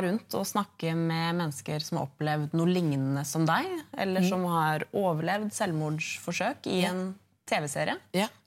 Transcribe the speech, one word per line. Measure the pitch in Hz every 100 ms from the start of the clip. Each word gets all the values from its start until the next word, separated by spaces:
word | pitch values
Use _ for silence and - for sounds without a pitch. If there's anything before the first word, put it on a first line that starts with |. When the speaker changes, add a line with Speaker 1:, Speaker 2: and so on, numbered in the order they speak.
Speaker 1:
rundt | 185 214 - 190
og | 196
snakke | 208 202 - 165 165
med | 165 165 165 175
mennesker | 160 143 - 151 156
som | 165
har | 143
opplevd | - 151 151 147 165
noe | 170
lignende | 180 165 139 135 139 151
som | 160 160
deg, | 190 370 349 - -
eller | 196 185 185
Speaker 2:
Mm. |
Speaker 1:
som | 185 175
har | 165 156 156 -
overlevd | 202 185 156 165 208 214
selvmordsforsøk | - 196 156 151 156 - - - 175 202 - -
i | 185
Speaker 2:
Ja. | 175
Speaker 1:
en | 185 185 190 _ _ -
T | 202
V-serie. | 147 - - 311 -
Speaker 2:
Ja. | 180 220 -